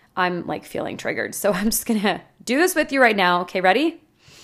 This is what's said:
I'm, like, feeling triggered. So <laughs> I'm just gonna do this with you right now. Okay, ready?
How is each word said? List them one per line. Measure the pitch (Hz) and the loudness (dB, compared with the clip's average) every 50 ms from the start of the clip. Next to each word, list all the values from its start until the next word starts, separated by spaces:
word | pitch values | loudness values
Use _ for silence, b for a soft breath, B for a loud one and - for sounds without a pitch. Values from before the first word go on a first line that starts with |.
| b b b | b b b
I'm, | 185 180 180 180 175 - | -2 -2 -2 -2 -4 -6
like, | - 156 - - | -6 -8 -8 -8
feeling | - - - - 98 98 | -10 -8 -8 -6 -6 -8
triggered. | - - 113 120 113 110 104 - | -8 -6 -6 -4 -4 -6 -6 -6
So | - - 196 | -2 -2 0
<laughs> | 196 | 0
I'm | 185 202 226 | 0 0 -2
just | 214 - - | -2 -2 -2
gonna | - 226 208 196 202 165 156 - _ _ _ - | -2 -2 0 0 0 -2 -2 -6 _ _ _ -6
do | - 247 | -2 0
this | 294 359 359 359 | 2 2 2 2
with | 311 311 311 | 0 -2 0
you | 269 269 | 2 4
right | 254 226 214 | 4 4 4
now. | 202 180 180 175 175 | 4 2 4 2 2
Okay, | 180 - - 190 | 0 -2 -4 0
ready? | 180 185 196 254 311 330 320 - _ _ _ B B B B B | 2 4 4 4 2 0 -2 -6 _ _ _ B B B B B